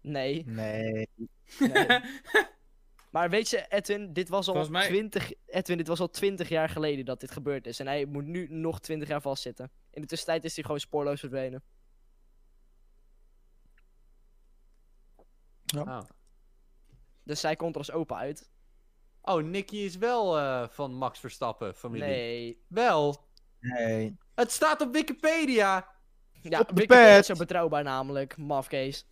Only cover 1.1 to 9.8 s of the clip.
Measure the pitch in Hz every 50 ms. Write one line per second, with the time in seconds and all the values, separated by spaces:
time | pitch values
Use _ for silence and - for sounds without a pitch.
1.1 | _ - 113 - _ _ _ - - - 277 247 269 415 359 - 247 247 247 -
2.1 | - - - - - 440 - - - _ _ - - _ _ _ _ - - _
3.1 | - 156 175 175 175 214 226 - - 208 160 - 190 202 196 - 202 208 208 190
4.1 | 151 165 185 165 170 196 185 185 185 156 156 151 156 180 196 196 180 202 220 214
5.1 | - 196 131 117 - - _ - - 180 185 - 180 170 165 151 170 165 180 170
6.1 | _ - - 202 196 180 170 156 165 160 160 156 - 160 156 151 147 135 131 127
7.1 | 127 123 - 127 - 156 135 143 143 135 117 120 120 - 135 135 139 147 143 143
8.1 | 147 143 143 147 170 180 180 135 156 160 160 165 165 165 - - 165 156 147 147
9.1 | 151 147 139 139 135 - - 131 113 - 127 127 _ -